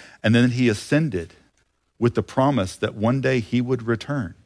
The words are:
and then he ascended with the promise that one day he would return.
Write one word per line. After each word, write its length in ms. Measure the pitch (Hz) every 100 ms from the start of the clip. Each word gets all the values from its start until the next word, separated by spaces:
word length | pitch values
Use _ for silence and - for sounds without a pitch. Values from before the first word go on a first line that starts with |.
| - -
and 100 | 110
then 180 | 117 123
he 180 | 120 120
ascended 640 | 101 - 147 160 92 80 - _ _ _ _ _ -
with 160 | 117 113
the 80 |
promise 540 | - - 135 127 95 -
that 180 | 107 113
one 240 | 110 135
day 220 | 127 131
he 180 | 98 120
would 240 | 123 123
return. 520 | 113 113 - 143 87 -